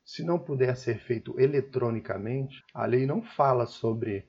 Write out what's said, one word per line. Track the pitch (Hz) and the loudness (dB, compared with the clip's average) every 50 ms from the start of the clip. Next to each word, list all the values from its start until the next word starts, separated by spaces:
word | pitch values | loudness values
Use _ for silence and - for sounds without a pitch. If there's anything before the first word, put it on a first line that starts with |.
| _ | _
Se | - - - 165 | -16 -12 -8 -2
não | 165 170 175 | 0 -2 -2
puder | 175 - 143 127 127 127 123 | -2 -2 0 2 2 2 2
ser | - - 120 110 107 | 0 -2 -4 -4 -2
feito | - - 120 110 - - - - | -2 -4 -4 -4 -4 -4 0 4
eletronicamente, | 131 139 147 139 135 139 - 131 123 117 113 110 110 - 98 98 98 110 123 135 135 135 - - - _ - | 4 4 4 4 0 0 -2 -2 0 0 -2 -2 -4 -4 -6 -4 -4 -4 -4 -4 -4 -6 -8 -14 -20 _ -8
a | - 110 113 | -4 -2 2
lei | 117 127 131 | 2 4 4
não | 135 151 226 | 2 0 -2
fala | 226 - - - 143 139 127 123 117 - | -4 -4 0 2 4 4 4 2 2 -2
sobre | - - - 113 113 113 113 107 101 98 - | -4 -4 -2 -2 -2 -2 -2 -4 -4 -4 -6